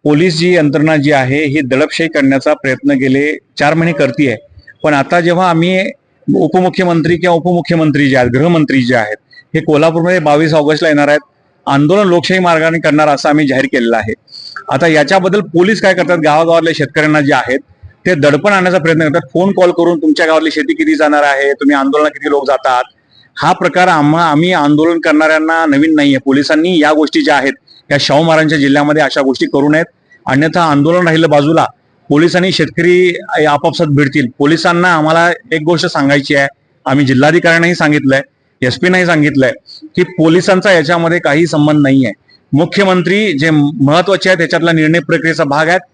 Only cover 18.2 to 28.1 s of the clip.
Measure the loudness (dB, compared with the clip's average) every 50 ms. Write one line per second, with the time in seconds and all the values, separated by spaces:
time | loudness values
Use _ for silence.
18.2 | 2 2 2 2 0 0 0 2 0 0 0 0 0 0 0 0 0 0 -2 -2
19.2 | -4 -4 -4 -2 -2 0 2 2 2 2 2 2 0 0 0 0 0 0 0 0
20.2 | 0 0 0 0 0 -2 -4 -4 -4 -4 -2 -2 0 0 0 0 2 2 2 2
21.2 | 2 0 0 0 0 -2 -2 0 0 0 0 2 0 0 0 0 0 -2 -4 -4
22.2 | -4 -2 -2 -2 0 -2 -2 -2 0 -2 -2 -2 -2 -6 _ _ _ _ _ _
23.2 | _ _ _ -4 -2 -2 0 0 -2 -2 0 2 2 2 2 2 2 2 2 2
24.2 | 0 0 2 0 0 0 0 0 0 2 2 2 2 0 0 0 0 0 0 2
25.2 | 2 2 0 0 0 -2 -2 0 0 0 0 0 0 0 0 0 2 0 0 0
26.2 | _ 0 0 0 0 0 -2 0 0 0 0 0 2 2 2 0 -2 0 -2 -2
27.2 | 0 0 0 0 0 -2 -6 _ _ _ _ _ _ -4 -4 -2 0 0